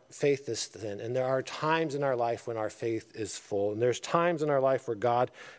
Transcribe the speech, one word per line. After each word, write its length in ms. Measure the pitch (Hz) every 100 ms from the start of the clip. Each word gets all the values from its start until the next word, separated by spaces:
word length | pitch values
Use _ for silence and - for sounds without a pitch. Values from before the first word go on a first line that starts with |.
| -
faith 380 | - 147 139 -
is 200 | 110 -
thin, 340 | - 107 101
and 120 | 113
there 120 | 127 127
are 160 | 131
times 540 | 127 - 156 165 160 143
in 80 |
our 120 | 139 123
life 320 | 120 117 -
when 80 | 113
our 140 | 107
faith 440 | - 117 113 -
is 240 | - 101 -
full, 360 | - 101 101
and 80 | 104
there's 180 | 123 113
times 420 | - 170 170 165
in 80 | 151
our 120 | 139
life 260 | 135 131 -
where 80 | 107
God 360 | 120 120 127 - -